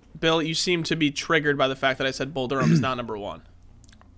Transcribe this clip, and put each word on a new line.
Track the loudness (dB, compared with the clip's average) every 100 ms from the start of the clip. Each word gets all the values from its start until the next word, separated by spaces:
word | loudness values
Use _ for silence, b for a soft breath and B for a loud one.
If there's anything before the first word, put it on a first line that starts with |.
| -20 -4
Bill, | 0 2
you | 0
seem | -2 0 0
to | 0 0
be | 0
triggered | 0 0 2 2 2
by | 0
the | 0
fact | -2 0
that | -2
I |
said | -2 -6
Bull | -4 -2
Durham | 2 4
is | 4
not | 2 -2
number | -6 -6
one. | -8 -10 -16 -20 -20 -20 -20 -20 -20